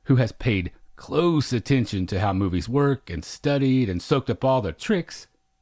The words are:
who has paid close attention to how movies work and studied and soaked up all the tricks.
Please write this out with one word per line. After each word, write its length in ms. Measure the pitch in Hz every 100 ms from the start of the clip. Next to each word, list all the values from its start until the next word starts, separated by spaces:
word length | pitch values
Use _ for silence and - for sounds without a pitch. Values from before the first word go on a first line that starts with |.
| -
who 100 | 131
has 160 | 113
paid 360 | - 123 98 85 - - -
close 560 | - 143 175 156 -
attention 520 | 120 - 135 107 98 90
to 140 | 92
how 140 | 101
movies 340 | 95 98 90 110
work 420 | 139 143 127 -
and 140 | 85
studied 640 | - - 147 143 135 131 107
and 120 | 87
soaked 280 | - 139 -
up 140 | 104
all 180 | 131 131
the 120 | 98
tricks. 540 | - - 190 - - - _ _ _